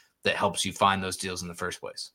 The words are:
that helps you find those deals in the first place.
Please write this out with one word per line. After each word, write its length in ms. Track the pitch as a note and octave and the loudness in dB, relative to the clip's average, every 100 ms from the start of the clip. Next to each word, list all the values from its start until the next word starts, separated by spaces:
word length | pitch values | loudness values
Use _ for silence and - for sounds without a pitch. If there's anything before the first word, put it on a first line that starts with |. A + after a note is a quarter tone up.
| _ _ G2 | _ _ 0
that 100 | - | 2
helps 300 | G2+ - F#2+ | 2 0 -4
you 80 | |
find 280 | - G2 G2 | 4 4 4
those 140 | F#2 F2+ | 0 -4
deals 260 | F#2+ F2 | -4 -6
in 60 | F2 | -8
the 80 | E2+ | -6
first 240 | F2+ - | -6 -6
place. 320 | - - - | -10 -12 -14